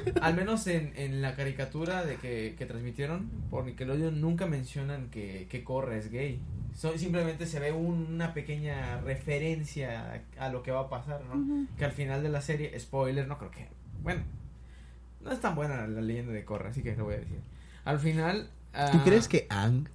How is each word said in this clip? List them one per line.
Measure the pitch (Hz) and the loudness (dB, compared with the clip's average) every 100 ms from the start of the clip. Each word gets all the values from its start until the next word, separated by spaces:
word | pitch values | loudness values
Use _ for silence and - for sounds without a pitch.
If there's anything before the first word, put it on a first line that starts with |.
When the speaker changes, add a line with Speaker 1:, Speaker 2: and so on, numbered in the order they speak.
| 185 | 8
Speaker 1:
<laughs> | 170 | 4
al | 160 175 | 6 4
menos | 196 220 185 | 4 2 2
en, | 170 147 - | 2 0 -2
en | 139 135 | -2 0
la | 135 135 | 0 0
caricatura | 135 135 135 151 165 185 165 | -2 -2 -2 -2 0 0 0
de | - | -2
que, | 127 117 110 - | -4 -2 -4 -4
que | - | -8
transmitieron | 117 120 117 139 175 - - - | -6 -6 -4 -2 -2 -4 -4 -4
por | 127 127 | -2 -4
Nickelodeon | 117 131 147 160 151 | -4 -2 2 2 2
nunca | 160 170 185 | 2 4 2
mencionan | 139 123 143 139 143 120 | 0 -2 -4 -4 -4 -6
que, | 110 101 95 92 | -6 -6 -6 -6
que | 123 | -6
Korra | 131 131 127 110 | -2 -2 0 -2
es | 107 | -2
gay. | 120 143 127 - - - - | -2 -2 -2 -4 -6 -6 -2
So-, | 160 165 | -2 0
simplemente | 180 170 165 151 165 | 2 2 2 0 -2
se | 151 | -2
ve | 147 | 0
un, | 160 170 170 160 | 2 2 2 0
una | 165 165 156 | 0 0 -2
pequeña | 147 147 151 139 127 135 | -2 -2 0 0 -2 -2
referencia | 135 135 - 143 160 160 147 147 131 113 117 110 - 127 | 0 -2 0 2 2 0 -2 -2 -4 -4 -6 -8 -10 -6
a, | 131 | -4
a | |
lo | 127 | -2
que | 127 | -2
va | 131 | -2
a | 135 | 0
pasar, | 123 139 143 127 | -4 -4 -6 -2
¿no? | 277 | 0
Speaker 2:
Ujú. | 277 285 269 - | 2 2 0 0
Speaker 1:
Que | 143 | -2
al | |
final | 139 139 135 | 0 -2 0
de | 156 | 0
la | 143 | 0
serie, | 139 151 151 117 | 0 -2 -2 -6
spoiler, | - 135 131 135 135 | -4 0 2 2 0
no | 143 | -4
creo | 95 | -8
que, | - - - - - | -10 -14 -14 -12 -6
bueno, | 160 175 - - - - - - - - - - | -2 -2 -2 -6 -12 -14 -16 -16 -18 -18 -18 -12
no | - | -4
es | 247 | 0
tan | 220 151 | 2 2
buena | 147 131 | 2 0
la, | 110 | -2
la | 110 | 0
leyenda | 110 117 120 | 0 0 -2
de | 107 - | -4 -2
Korra, | 104 104 | -4 -2
así | 123 | -2
que | 123 110 | 0 0
lo | 104 | 0
voy | 104 | -2
a | |
decir. | - - - - - - | -4 -6 -8 -12 -16 -6
Al | - 147 | 0 2
final, | 160 160 160 208 220 - - | 4 4 4 2 -2 -12 -8
Speaker 3:
¿Tú | - 143 156 | 0 6 8
Speaker 1:
ah, | |
Speaker 3:
crees | 185 220 226 | 10 8 8
que | - - | 4 4
Aang | 101 110 123 147 | 4 6 6 2